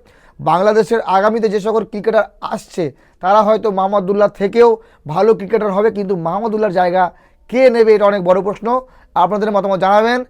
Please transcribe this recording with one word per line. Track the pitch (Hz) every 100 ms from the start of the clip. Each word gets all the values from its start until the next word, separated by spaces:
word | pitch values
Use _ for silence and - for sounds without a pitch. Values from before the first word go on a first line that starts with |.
| _ _ _ -
বাংলাদেশের | 147 175 208 214 214 226
আগামীতে | 190 190 208 226 220
যে | 202
সকল | 202 220 202
ক্রিকেটার | 208 220 220 208 _
আসছে, | - - - - 151 - _ _
তারা | 180 214
হয়তো | 208 220 214
মাহমুদুল্লাহ | 190 190 202 185 202 202
থেকেও | - 196 226 233 220 - _ -
ভালো | 160 214
ক্রিকেটার | 202 196 220 208
হবে, | 190 220
কিন্তু | 208 190 185
মাহমুদুল্লাহর | 165 190 226 214 214
জায়গা | 180 180 185 175 - _ _ _
কে | 240 262
নেবে, | 233 220 208
এটা | 202
অনেক | 202
বড় | 180 185
প্রশ্ন। | 196 190 214 254 254 _ _ -
আপনাদের | 180 208 208
মতামত | 202 190 190
জানাবেন। | 190 208 226 247 254